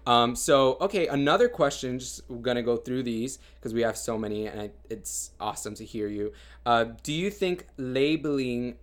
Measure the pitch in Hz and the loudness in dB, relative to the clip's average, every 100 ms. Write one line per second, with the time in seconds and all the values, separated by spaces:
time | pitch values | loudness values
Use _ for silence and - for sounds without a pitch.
0 | 131 120 120 120 - 139 135 - 190 196 | 2 4 4 2 4 6 6 4 0 0
1 | 165 143 143 190 240 202 143 - 127 127 | 0 2 4 4 4 4 0 0 -6 -6
2 | 127 - - 120 120 120 117 117 127 127 | -8 -14 -12 -6 -2 0 2 0 0 -4
3 | 120 113 127 - - - 120 113 113 110 | -2 -2 -4 -8 -20 -12 -4 0 0 0
4 | - 110 107 104 107 107 104 - - 113 | -4 -4 -2 -4 -4 -6 -10 -12 -12 -12
5 | - - - - 107 104 107 107 113 110 | -8 -8 -10 -6 -6 -4 -8 -10 -10 -6
6 | 104 104 104 - - - 120 117 117 113 | -4 -4 -6 -8 -20 -6 2 4 2 -4
7 | - 151 196 202 185 180 - - 127 131 | -6 -2 -2 0 -2 -2 -6 -8 -2 2
8 | 147 156 147 139 123 120 123 - | 2 2 0 0 0 -2 -4 -8